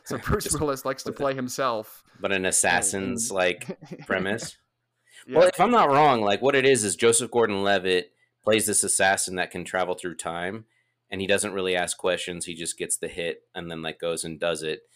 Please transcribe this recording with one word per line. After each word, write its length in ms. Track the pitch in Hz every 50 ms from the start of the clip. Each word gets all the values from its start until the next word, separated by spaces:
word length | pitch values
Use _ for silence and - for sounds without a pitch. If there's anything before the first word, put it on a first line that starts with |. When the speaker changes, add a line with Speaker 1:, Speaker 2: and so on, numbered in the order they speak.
| _
Speaker 1:
So 140 | - - 127
Bruce 260 | - - - 214 -
Speaker 2:
Just 160 | - - 147
Speaker 1:
Willis 240 | 156 147 139 131 -
likes 200 | 135 135 - -
to 60 | -
Speaker 2:
with 60 | 240
a, 60 | - 143
Speaker 1:
play 120 | 139 135
himself. 720 | 135 127 127 - - 139 127 117 107 110 - - - _ _ _ -
Speaker 2:
but 100 | 95 98 98
an 40 |
Speaker 1:
And, 100 | 95 92
Speaker 2:
assassin's, 840 | 92 - - - 98 87 90 87 - - 98 95 95 - 78 113 -
Speaker 1:
and 40 | 104
Speaker 2:
like, 420 | 95 90 90 90 - - - 180 - - -
Speaker 1:
<laughs> 160 | 185 - 147
Speaker 2:
premise. 520 | - 98 95 92 95 104 117 - - - _ _ _ _ _ _ _ _ _ _ _ _ - -
Speaker 1:
Yeah. 120 | - 127 156
Speaker 2:
Well, 100 | 180 180
if 100 | 180 -
I'm 120 | 175 226
not 180 | 240 226 185 147
wrong, 320 | 139 139 156 151 131 117
like, 220 | 107 101 101 101 113
what 120 | 135 139
it 120 | 135 127
is, 180 | 135 135 120 107
is 120 | 101 85
Joseph 340 | - 117 117 117 - 127 117
Gordon-Levitt 840 | - 120 113 107 104 98 98 101 101 95 90 95 92 90 87 - _ _ _ _ _ _ _
plays 240 | 107 110 110 98
this 180 | 104 101 - -
assassin 520 | 98 - - 95 95 98 95 - - 92
that 140 | 92 87 82
can 140 | - 92 87
travel 300 | - - 92 92 87 90
through 220 | - - 90 82
time, 500 | - - 85 82 85 87 92 98 113 113 - _ _ _ _ _ _ _ _
and 120 | 101 95
he 60 | 98
doesn't 280 | 92 101 95 98 104 92
really 200 | 98 92 92 90
ask 200 | 90 87 85 -
questions. 480 | - - 95 87 87 - - 87 85 -
He 100 | - 85
just 220 | 80 85 80 -
gets 200 | - 87 82 - -
the 100 | - 80
hit 360 | 80 87 85 85 - - _ _ _
and 160 | 92 87 85
then, 100 | 82 80
like, 180 | 80 80 78 -
goes 240 | - 85 82 78 -
and 140 | 82 80 73
does 240 | 80 85 82 78 78
it. 200 | 78 78 73 - _ _